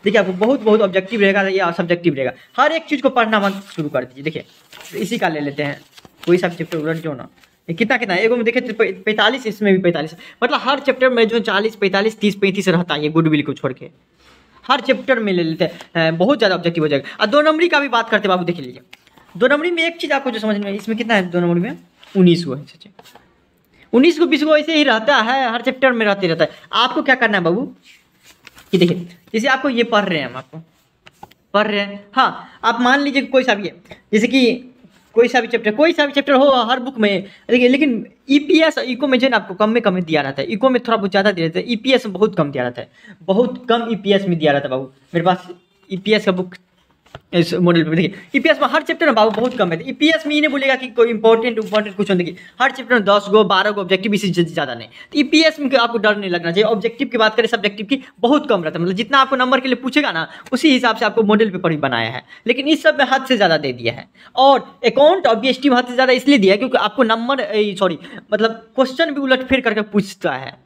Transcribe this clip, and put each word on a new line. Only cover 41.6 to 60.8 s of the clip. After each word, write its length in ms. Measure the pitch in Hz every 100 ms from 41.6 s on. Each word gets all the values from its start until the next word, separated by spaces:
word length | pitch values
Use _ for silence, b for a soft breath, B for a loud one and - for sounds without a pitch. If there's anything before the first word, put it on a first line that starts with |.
| 226
ईपीएस 320 | 226 262 254 220
में 80 |
बहुत 240 | 180 214 -
कम 140 | 143
दिया 120 | 131
रहता 180 | 123 123
है, 80 | - B B 196
बहुत 420 | 165 190 247 254 -
कम 180 | 233 226
ईपीएस 340 | 214 196 196 196
में 140 | 170
दिया 120 | 151
रहता 160 | 143 135
है 20 |
बाबू। 220 | 131 135 _ _
मेरे 120 | 170 170
पास 220 | 180 - - _ _ _
ईपीएस 340 | 185 202 214 208
का 60 |
book 240 | 180 180 - _ _ _ _ _ - _
इस 200 | 180 160
model 300 | - 175 170
पे 120 | 156 160
देखिए, 180 | 156 B B 277
ईपीएस 260 | 320 277
में 60 | 285
हर 120 | 294
chapter 240 | 311 320 320
में 100 | 220
बाबू 160 | 220
बहुत 260 | 220 247 247
कम 140 | 180
है। 60 | 165
तो 120 | 254
ईपीएस 380 | - 302 320 302
में 60 | 302
ये 60 |
नहीं 100 | 302
बोलेगा 240 | 277 269 262
कि 120 | 254
कोई 220 | 226 233
important, 480 | 220 226 226 240 220
important 380 | 202 214 208 196
कुछ 160 | 202
नहीं, 60 | 185
देखिए, 180 | 165 170 B _
हर 100 | 262
chapter 220 | 262 226 240
में 80 |
दस 220 | 196 202 196
गो, 140 | 214
बारह 280 | 202 190 208
गो 100 | 202
objective, 320 | 180 190 208
इसी 200 | 202 196
से 100 | 170
ज़्यादा 300 | 165 165 139 120
नहीं। 120 | 110
तो 320 | - - 294
ईपीएस 400 | 277 302 320 311
में 180 | 277 262
आपको 200 | 233 233
डर 200 | 214 208
नहीं 120 | 196
लगना 220 | 175 170
चाहिए। 120 | 175
Objective 440 | 214 220 226 - 277
की 100 | 233
बात 180 | 214 214
करें, 120 | 226
subjective 380 | 226 208 202 214
की 140 | 269 B _
बहुत 300 | 233 294 294
कम 140 | 202
रहता 160 | 156 160
है, 40 |
मतलब, 120 | 175 190
जितना 220 | 233 277
आपको 180 | 262 262
number 240 | 254 254
के 80 | 262
लिए 80 | 247
पूछेगा 360 | 254 294 269
ना, 160 | 165 156 B -
उसी 180 | 254 320
हिसाब 260 | 254